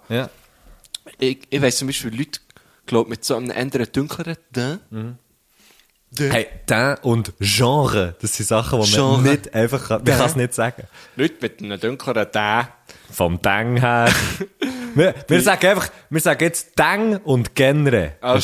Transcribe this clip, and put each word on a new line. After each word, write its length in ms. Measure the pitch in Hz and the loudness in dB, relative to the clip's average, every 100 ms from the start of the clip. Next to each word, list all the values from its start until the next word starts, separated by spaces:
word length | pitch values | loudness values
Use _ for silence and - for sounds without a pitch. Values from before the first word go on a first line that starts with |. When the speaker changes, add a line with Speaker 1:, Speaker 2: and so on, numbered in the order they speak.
| - | -6
Speaker 1:
Ja. 220 | 117 127 - _ _ - - _ - - - | -6 -6 -12 _ _ -20 -20 _ -18 -16 -4
Speaker 2:
Ich, 200 | 131 131 - | -2 -2 -6
ich 120 | 139 | 0
weiss 160 | 131 - | 0 0
zum 80 | 131 | -4
Beispiel 300 | - 120 113 | -6 -6 -6
Leute, 220 | 147 - _ _ _ _ - | -8 -10 _ _ _ _ -2
glaub, 240 | 117 113 | 0 0
mit 160 | 113 - | -4 -4
so 100 | 123 | -4
einem 160 | 123 | -4
eher 340 | - 131 131 113 | -6 -4 -4 -2
dunkleren 520 | 131 147 - 165 165 _ | -2 -4 -6 -10 -10 _
Teint. 260 | 120 127 185 - | -6 -6 -6 -12
Speaker 1:
Mhm. 240 | 110 113 123 _ _ _ _ _ _ _ _ _ 120 | -12 -12 -14 _ _ _ _ _ _ _ _ _ -4
Speaker 2:
Teint. 180 | 139 | -2
Speaker 1:
Hey, 140 | 120 - - - | -2 -4 -6 0
Teint 380 | 113 135 143 | 2 2 0
und 300 | 127 117 101 - | 0 0 0 -4
Genre, 760 | 101 101 120 147 131 104 90 85 | -2 2 2 4 2 2 0 -4
das 120 | 107 - | -6 -4
sind 80 | 104 | 0
Sachen, 340 | 110 117 123 | 0 0 0
die 80 | 104 | 2
man 300 | 131 135 135 | 4 4 4
Speaker 2:
Genre. 0 | 131 | 4
Speaker 1:
nicht 240 | 143 - | 2 -2
einfach... 340 | 110 117 131 - | 0 0 0 -2
Kann, 80 | 110 | -2
man 80 | 120 | 2
Speaker 2:
Teint. 140 | 131 | 2
Speaker 1:
kann's 140 | 123 143 | 2 0
nicht 160 | 123 | -2
sagen. 300 | - 117 - 104 - - - | -2 -4 -4 -16 -20 -12 -2
Speaker 2:
Leute 180 | 160 - | -2 -2
mit 200 | 113 - | -10 -8
einem 160 | 104 98 | -10 -6
dunkleren 540 | 113 135 - 110 104 | -4 -4 -2 -2 0
Teint. 380 | 107 107 113 131 - - - - | 0 2 0 -2 -8 -20 -20 -10
Speaker 1:
Vom 300 | - 87 87 | -2 0 0
Ding 340 | 98 98 117 123 | 0 0 0 2
her. 320 | 123 120 117 117 - - 196 | 2 4 4 2 -2 -6 -10
Speaker 2:
<laughs> 440 | - - 254 240 226 | -8 -8 -8 -4 2
Speaker 1:
Wir, 180 | 185 - - | 2 2 0
wir 100 | 170 | 2
Speaker 2:
Die 60 | |
Speaker 1:
sagen 240 | 202 185 180 | 2 2 2
einfach, 220 | 196 - - - | 2 -2 -12 -6
wir 100 | 156 | -2
sagen 220 | 170 139 | 0 2
jetzt 360 | 165 170 - - | 0 -2 -6 0
Deng 380 | 151 202 220 202 | 0 2 0 -2
und 360 | 156 127 113 | 0 0 0
Genre. 600 | - 135 147 143 113 78 - | 2 2 4 2 2 0 -4
Speaker 2:
Also 180 | 123 127 | 0 0